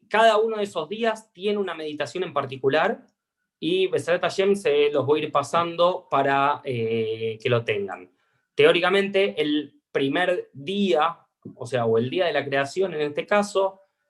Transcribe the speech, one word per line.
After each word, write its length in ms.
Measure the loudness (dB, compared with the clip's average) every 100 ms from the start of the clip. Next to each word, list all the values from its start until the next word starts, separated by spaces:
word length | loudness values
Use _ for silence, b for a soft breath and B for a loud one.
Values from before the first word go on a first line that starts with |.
| -4
cada 280 | 4 6 6
uno 200 | 2 -2
de 60 |
esos 240 | -4 -6 -6
días 420 | -4 -4 -4 -10
tiene 240 | -8 -4 -2
una 160 | -4 -6
meditación 480 | -8 -6 -6 -6
en 100 | -6
particular 720 | -4 -6 -4 0 2 0 -2 -10 _ _ _ _ _
y 280 | -2 0 0
Besrat 340 | -2 -2 -2
Hashem 340 | -2 0 0 2
se 360 | 2 2 2
los 140 | 2 2
voy 160 | 0
a 20 | 0
ir 60 |
pasando 760 | -2 0 0 0 2 2 0 0
para, 520 | 0 2 4 2 0
eh, 760 | -4 -4 -2 -2 -2 -4 -6 -4
que 80 | 0
lo 140 | 0
tengan. 480 | 0 -2 -4 -10 -16 _ _ _ _
Teóricamente, 840 | 4 4 6 2 2 2 0 0 0
el 400 | -2 -2 -4 _ _
primer 580 | -2 0 0 0 -2 -6
día, 640 | -12 -6 -2 2 2 0 -4 _ _ -20 -14
o 100 | -4
sea, 200 | -2 2
o 120 | 2
el 120 | 0
día 160 | 0 0
de 80 |
la 120 | -2 -2
creación 480 | -2 -2 -2 -2
en 80 | -2
este 240 | -4 -4 0
caso, 560 | 0 0 0 -2 -4 _ _